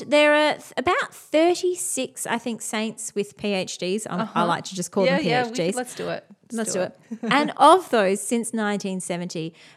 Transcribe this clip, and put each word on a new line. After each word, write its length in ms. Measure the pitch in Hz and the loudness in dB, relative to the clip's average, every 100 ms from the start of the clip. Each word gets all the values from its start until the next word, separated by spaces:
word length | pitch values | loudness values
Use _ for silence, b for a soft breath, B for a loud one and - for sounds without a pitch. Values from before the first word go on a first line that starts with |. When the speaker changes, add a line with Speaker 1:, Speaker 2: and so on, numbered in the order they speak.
| - | 2
Speaker 1:
there 260 | 294 294 | 4 6
are 200 | 294 302 | 4 4
th-, 200 | - - - | 0 -6 -4
about 380 | 269 466 480 | -2 0 -2
thirty-six, 1120 | - - 302 330 339 359 359 - - 262 - - | -10 0 4 4 2 0 -2 -4 -4 -6 -6 -4
I 140 | 233 | -4
think, 240 | 247 220 | -4 -8
saints 500 | - 226 220 214 - | -6 -4 -4 -6 -8
with 240 | 208 202 - | -6 -6 -6
P 160 | 208 | -4
H 240 | 196 170 - | -2 -4 -6
Ds. 300 | 180 208 - | -4 -4 -4
Um, 120 | 180 | -6
I 20 | |
Speaker 2:
Uh-huh. 240 | 220 165 175 | -4 0 0
Speaker 1:
like 160 | 165 - | 0 -4
to 100 | 185 | -8
just 140 | 180 | -4
call 140 | - 180 | 0 2
them 160 | - | 2
Speaker 2:
Yeah, 60 | 254 | 2
yeah, 140 | 240 | 0
we, 60 | 240 | 0
Speaker 1:
P 120 | 247 | -2
H 60 | 170 | -2
Ds. 80 | 247 | -2
Speaker 2:
let's 160 | 247 - | -6 -8
do 140 | 175 | -8
it. 160 | 170 - - - | -8 -12 -20 -10
Let's 60 | 226 | -6
Speaker 1:
Let's 160 | 220 | -4
Speaker 2:
do 60 | 196 | -4
Speaker 1:
do 60 | 180 | -4
Speaker 2:
it. 140 | - - | -8 -14
Speaker 1:
it. 80 | 220 226 | -6 0
And 220 | 254 294 - | 0 0 6
of 340 | 285 370 - | 8 8 6
those, 300 | 233 190 208 | 2 2 0
since 340 | - 233 214 226 | 0 -2 -2 -2
nineteen 460 | 208 202 196 185 | -2 -2 -4 -6
seventy, 520 | - 175 175 175 160 - B | -6 -6 -6 -6 -8 -10 B